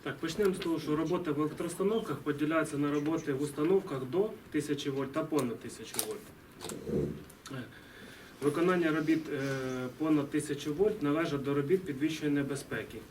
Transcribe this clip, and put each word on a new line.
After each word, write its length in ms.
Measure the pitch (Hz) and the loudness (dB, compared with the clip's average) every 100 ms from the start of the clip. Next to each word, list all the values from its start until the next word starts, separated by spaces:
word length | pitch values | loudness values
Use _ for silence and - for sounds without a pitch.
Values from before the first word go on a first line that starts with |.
Так, 140 | - 135 | -6 -4
почнемо 360 | 165 160 202 | -4 2 2
з 40 | 185 | 2
того, 220 | 170 160 | 0 -2
що 160 | - 151 | 0 0
робота 360 | 160 175 175 | 2 0 0
в 80 | 143 | 0
електроустановках 800 | 151 - 170 - 190 220 - 139 | 0 0 -6 0 2 2 0 -4
поділяється 600 | - 143 147 160 156 143 | -2 0 2 2 2 0
на 140 | 147 | 2
роботи 420 | 147 147 160 - | 2 2 0 0
в 80 | 135 | -2
установках 640 | 143 - 156 196 190 139 127 | -2 0 4 4 4 -4 -2
до 240 | 160 214 - - | 2 0 0 -4
тисячі 380 | 156 143 139 143 | -4 0 -2 -2
вольт 220 | 135 135 | -2 -2
та 120 | 156 | -2
понад 360 | 156 151 123 113 | 0 2 2 -2
тисячу 360 | 117 - 113 - 107 | -8 -12 -10 -4 -2
вольт. 120 | 104 - - - - - - - - - - - - - | -2 -10 -18 -20 -14 -10 -8 -2 0 0 -4 -12 -16 -12
Е, 120 | 135 - - - - - - - - | -10 -10 -14 -20 -18 -18 -18 -18 -2
виконання 500 | 139 147 175 180 160 | 0 2 4 4 4
робіт, 380 | 156 151 160 156 | 2 4 2 2
е, 580 | 147 135 135 131 127 127 127 | -4 -2 -2 -2 -4 -4 -2
понад 320 | 156 151 135 | 4 4 4
тисячу 440 | 151 147 139 151 | -2 -2 -4 -2
вольт 300 | 147 208 - | 2 2 4
належать 400 | 143 147 165 139 | 2 2 2 0
до 100 | 127 | 0
робіт 300 | 143 139 185 | 0 4 2
підвищеної 520 | 185 131 151 160 151 143 | 2 0 0 2 2 2
небезпеки 640 | 139 139 - 117 104 113 - | 0 -4 -4 -6 -6 -10 -14